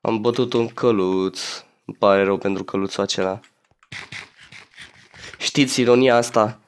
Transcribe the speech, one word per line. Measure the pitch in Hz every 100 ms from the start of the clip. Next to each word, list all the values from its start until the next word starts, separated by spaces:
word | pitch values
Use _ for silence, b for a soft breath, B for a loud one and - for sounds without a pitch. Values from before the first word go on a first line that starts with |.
Am | 117 110
bătut | 117 117 123
un | 123 117
căluț. | - 123 107 92 95 95 - - - _ _ -
Îmi | -
pare | 104 98
rău | 98 98
pentru | 101 95
căluțul | 95 98 98 -
acela. | 98 - 92 98 _ _ _ _ _ - - - - _ - - - - - _ _ B B B
Știți | - 147 131 -
ironia | 120 123 131 120
asta? | 120 117 107 -